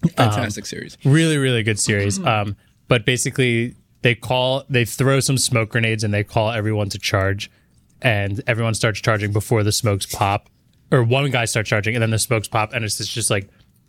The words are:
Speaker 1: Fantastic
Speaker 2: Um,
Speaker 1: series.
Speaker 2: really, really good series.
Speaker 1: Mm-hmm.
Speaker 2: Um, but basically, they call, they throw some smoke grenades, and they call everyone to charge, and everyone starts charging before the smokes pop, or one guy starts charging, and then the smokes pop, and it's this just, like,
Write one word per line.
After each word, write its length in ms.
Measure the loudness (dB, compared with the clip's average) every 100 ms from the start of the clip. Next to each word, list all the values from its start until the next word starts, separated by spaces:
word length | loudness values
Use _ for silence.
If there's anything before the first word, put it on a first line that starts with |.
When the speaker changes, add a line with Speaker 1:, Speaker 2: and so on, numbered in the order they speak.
| -2 2
Speaker 1:
Fantastic 480 | 2 2 -4 -6
Speaker 2:
Um, 20 | -10
Speaker 1:
series. 320 | -12 -12 -4
Speaker 2:
really, 340 | 2 4 4 2
really 240 | 2 2
good 160 | 0 0
series. 380 | 0 2 0 0
Speaker 1:
Mm-hmm. 100 | 0 0 -2
Speaker 2:
Um, 60 | -8 _ _ 0
but 200 | 0 2
basically, 680 | -2 -2 0 0 0 -2 -8 _ _
they 120 | 0
call, 500 | 0 -2 0 0 -2 0
they 160 | 0
throw 340 | 0 0 2 2
some 180 | 2 0
smoke 320 | 2 0 0
grenades, 340 | 0 0 0
and 80 | 0
they 100 | 0
call 280 | 0 0 0
everyone 400 | 0 -2 -2 -2
to 80 | -6
charge, 520 | -2 0 0 -2 -8 _ _ _ _ _
and 400 | 0 0 -2 -4 -2
everyone 280 | -2 -2
starts 260 | 0 -2 0
charging 320 | -2 0 0
before 300 | -2 0 0
the 80 | 2
smokes 320 | 0 0 -2 -4
pop, 440 | 0 0 0 -4 _ _ _ _
or 100 | 2
one 280 | 2 2 0
guy 160 | 0 -2
starts 240 | -2 0
charging, 240 | 0 0 0
and 60 |
then 80 | 0
the 80 | 0
smokes 280 | 0 -2 0
pop, 280 | -2 -2
and 100 | -4
it's 140 | -6 -6
this 100 | -6
just, 220 | -4 -2
like, 180 | -2 -2 _ _ _